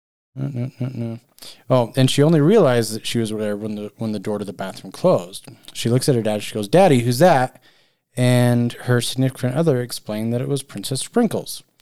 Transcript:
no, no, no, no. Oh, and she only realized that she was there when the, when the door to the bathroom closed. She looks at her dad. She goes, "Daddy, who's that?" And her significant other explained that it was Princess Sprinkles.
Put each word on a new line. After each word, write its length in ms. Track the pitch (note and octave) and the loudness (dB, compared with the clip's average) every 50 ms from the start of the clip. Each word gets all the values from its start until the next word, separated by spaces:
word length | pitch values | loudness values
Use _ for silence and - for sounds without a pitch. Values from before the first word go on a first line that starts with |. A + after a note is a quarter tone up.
| _ _ _ _ _ _ - | _ _ _ _ _ _ -12
no, 100 | B2+ C3+ C#3+ | -8 -8 -6
no, 220 | C3+ A#2+ B2 B2+ - - | -6 -6 -8 -8 -8 -8
no, 100 | B2 C3 B2+ | -8 -8 -6
no. 240 | A#2 A#2 A#2 A2+ A#2 _ _ _ - - - - _ _ - | -8 -8 -8 -8 -12 _ _ _ -20 -20 -20 -20 _ _ 0
Oh, 240 | C3 B2+ A#2 A2 - | 2 2 2 0 0
and 140 | C3 C3 B2+ | 2 2 2
she 120 | - C#3 | 4 4
only 180 | C#3+ D#3+ E3+ D3+ | 4 4 4 4
realized 540 | C#3 E3 A3+ A3+ E3+ C3 B2 A#2+ A2+ G#2+ A2 | 4 6 6 6 6 4 4 2 0 -2 -4
that 120 | A2 - | -8 -6
she 120 | - - A#2 | -4 -2 -2
was 120 | A2+ G#2 | -2 -2
there 260 | A2 G#2+ A2 G#2+ G#2 | -4 -4 -4 -4 -4
when 180 | G2+ A2 G#2+ G#2+ | -4 -6 -6 -6
the, 180 | G#2 G#2 G#2 _ | -8 -8 -10 _
when 160 | - A2+ A2 | -8 -6 -6
the 60 | G#2+ G2+ | -6 -6
door 200 | F#2 A2 G#2 G#2 | -4 -4 -6 -6
to 60 | G#2 | -6
the 80 | G2+ | -8
bathroom 400 | E2+ - F#2+ F#2+ - - - F#2+ | -8 -10 -10 -10 -10 -12 -16 -18
closed. 540 | - - - F#3 F3+ - F2 F2+ G2 - - - - - - - | -8 -2 0 2 2 0 -2 -6 -14 -18 -18 -20 -20 -20 -20 -18
She 160 | - - - A2+ | -10 -6 -2 0
looks 180 | A#2+ B2+ - D#3 | 0 2 2 2
at 60 | C3 | 0
her 80 | A#2 | 2
dad. 200 | G#2+ G#2+ G#2+ G#2+ | 0 -2 -2 -4
She 120 | - - - | -6 -6 -8
goes, 140 | A2 G#2 G2+ | -8 -4 2
"Daddy, 320 | - F3 G3 F3 C3+ A#2+ | 4 4 6 6 6 4
who's 180 | A#2 B2 A#2+ B2 | 2 2 2 4
that?" 420 | F3 F#3 D#3 B2+ B2+ - - - _ _ _ _ _ _ _ _ _ _ - | 6 6 6 4 2 -2 -6 -12 _ _ _ _ _ _ _ _ _ _ -4
And 560 | C3 B2+ B2 B2 B2 B2 A#2+ A#2+ A#2+ A#2+ A#2+ | 0 2 4 4 4 4 4 2 2 0 -2
her 280 | - - - B2 B2 A#2+ | -4 -6 -2 0 0 0
significant 520 | A2+ - - B2+ C3 C3 C3 - - B2 B2 | 0 -2 -2 -2 -2 -2 -2 -4 -6 -4 -2
other 280 | D#3 E3+ D#3+ C3 B2 | 0 0 0 0 0
explained 500 | B2 A#2 - - - - G#2+ G#2+ A2 A#2 | -2 -6 -10 -12 -10 -8 -6 -4 -4 -4
that 80 | A#2+ B2 | -4 -4
it 80 | C3+ C#3 | -4 -4
was 140 | C#3+ C3+ | -6 -6
Princess 380 | - - - - - - C3+ B2+ | -6 -10 -14 -12 -8 -8 -8 -8
Sprinkles. 600 | - - - A#3+ A#3+ F3 - F#2+ - - - - - _ _ _ | -6 -4 -2 0 0 0 -2 -4 -8 -8 -14 -16 -16 _ _ _